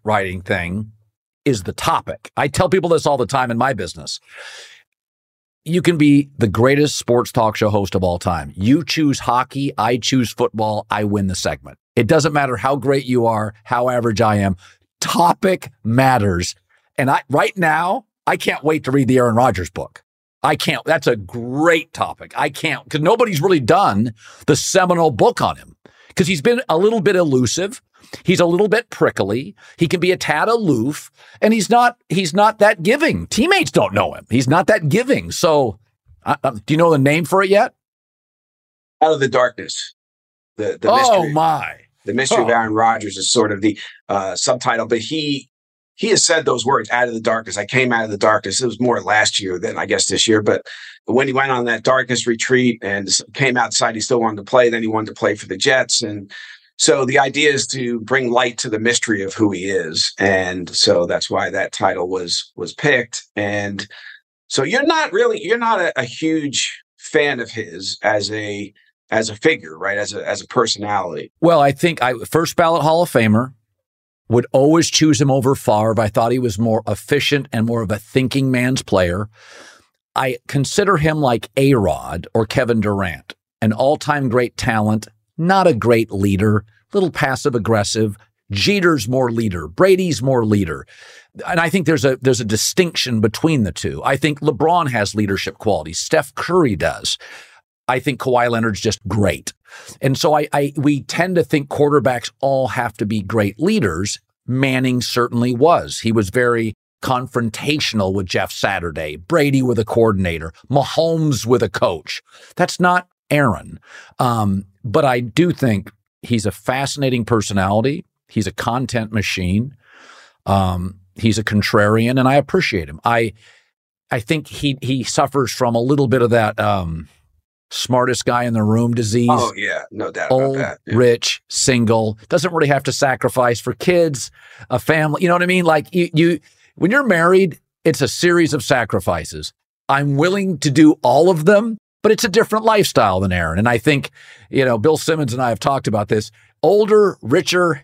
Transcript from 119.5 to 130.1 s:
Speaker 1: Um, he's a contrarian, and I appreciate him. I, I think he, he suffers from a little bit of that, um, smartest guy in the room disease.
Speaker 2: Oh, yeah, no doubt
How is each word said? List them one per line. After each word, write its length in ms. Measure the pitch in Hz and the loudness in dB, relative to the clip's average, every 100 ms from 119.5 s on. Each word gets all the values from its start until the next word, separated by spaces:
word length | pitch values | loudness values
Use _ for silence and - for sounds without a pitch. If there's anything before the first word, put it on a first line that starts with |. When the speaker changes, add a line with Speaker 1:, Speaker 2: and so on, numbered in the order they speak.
| 98 131 - _ - - - - _ - | -2 -2 -10 _ -20 -20 -20 -20 _ -2
Speaker 1:
Um, 540 | 98 92 90 92 92 _ - | 0 0 -2 -8 -12 _ -2
he's 220 | 113 107 | 0 0
a 60 | |
contrarian, 760 | 107 104 - 113 104 110 117 131 | 0 0 2 2 4 2 2 2
and 80 | 127 | 2
I 80 | 143 | 2
appreciate 520 | 143 190 - 98 73 | 2 -2 -2 -4 -6
him. 120 | 80 | -4
I, 300 | 117 117 113 - _ _ _ _ _ _ - | 0 0 0 -6 _ _ _ _ _ _ -8
I 80 | 131 | -6
think 280 | - 160 147 | -2 -4 -4
he, 300 | - 143 139 | -6 -4 -4
he 220 | 123 131 | -4 -4
suffers 480 | 123 - 139 143 123 | -4 -2 0 0 -2
from 240 | - 123 117 | 0 0 0
a 60 | |
little 260 | 123 143 131 | 0 0 2
bit 140 | 127 | 2
of 80 | 120 | 4
that, 300 | 117 107 107 | 2 2 0
um, 500 | 104 101 87 80 78 _ _ _ _ _ _ | -2 -2 -4 -8 -12 _ _ _ _ _ _
smartest 540 | - - 127 127 120 | -10 -2 0 0 0
guy 200 | - 123 120 | 0 0 0
in 80 | |
the 100 | 113 | 0
room 300 | 107 110 120 | 2 2 2
disease. 360 | 120 110 117 120 | 0 0 0 2
Speaker 2:
Oh, 220 | 117 117 101 | 2 0 -2
yeah, 260 | 101 85 - | -6 -6 -8
no 180 | 104 | -8
doubt 180 | 92 | -8